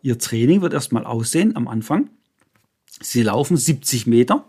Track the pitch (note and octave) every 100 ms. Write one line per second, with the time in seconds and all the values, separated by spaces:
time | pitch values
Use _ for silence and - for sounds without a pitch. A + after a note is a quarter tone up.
0 | C#3 A#2 - A2+ B2 G3 F3 D3 - A2+
1 | - A2+ A#2 D#3 G#3+ - A#2+ A2+ - E3
2 | C#4+ _ _ _ _ _ _ _ _ -
3 | - A#2+ A2 G#2+ C#3+ E3+ - C#3+ - A#2+
4 | A#2+ A#2 B2 B3+